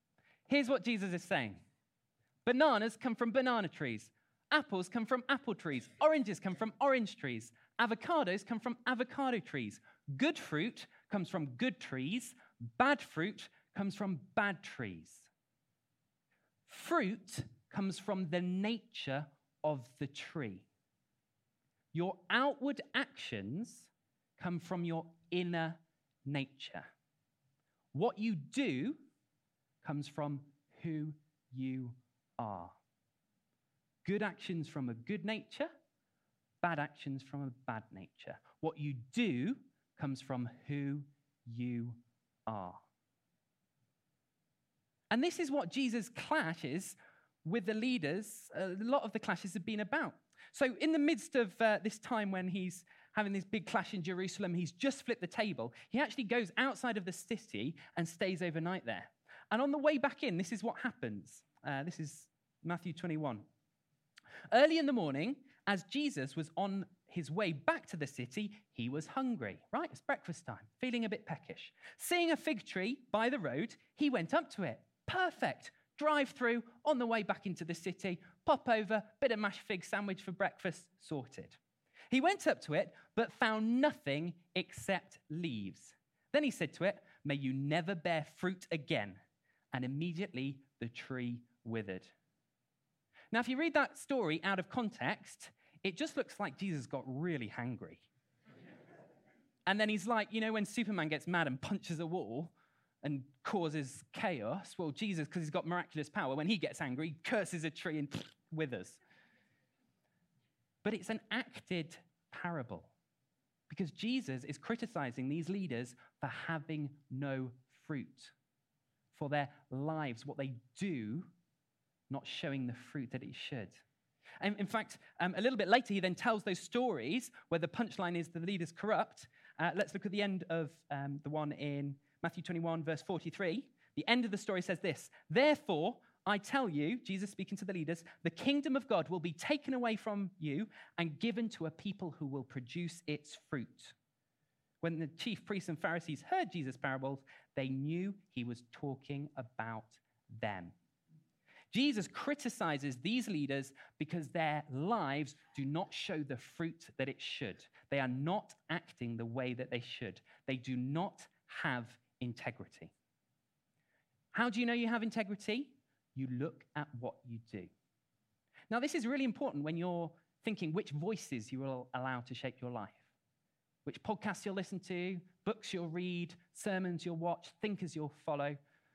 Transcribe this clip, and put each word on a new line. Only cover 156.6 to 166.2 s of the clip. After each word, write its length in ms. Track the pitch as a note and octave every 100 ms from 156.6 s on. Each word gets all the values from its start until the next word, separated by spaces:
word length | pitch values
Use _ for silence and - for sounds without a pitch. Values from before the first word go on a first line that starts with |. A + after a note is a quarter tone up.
| E3 - - -
that 100 | C3+
it 100 | -
should. 460 | - - A2 F2+ - - -
They 100 | C#3
are 100 | C3
not 460 | B2+ D3+ G3+ - - -
acting 480 | E3+ - - A#2+ A#2
the 80 |
way 300 | A#2 B2+ B2+
that 160 | B2 B2
they 100 | A#2+
should. 400 | A#2+ - G#2+ F#2 - - -
They 120 | C3
do 180 | B2 B2
not 500 | C3 D#3 G#3 - - _ - -
have 240 | D#3 B2 A2+ - _ -
integrity. 720 | B2 A2+ B2+ - - - E2+ _ _ _ _ _ _ _ _ _ _ _ _ _ _
How 180 | - B3
do 100 | G#3+
you 60 | A#3+
know 80 |
you 140 | A#3+ A3+
have 140 | A#3
integrity? 680 | A3 A3+ G3 G3+ - A#3 D4 _ _ _ _
You 140 | C3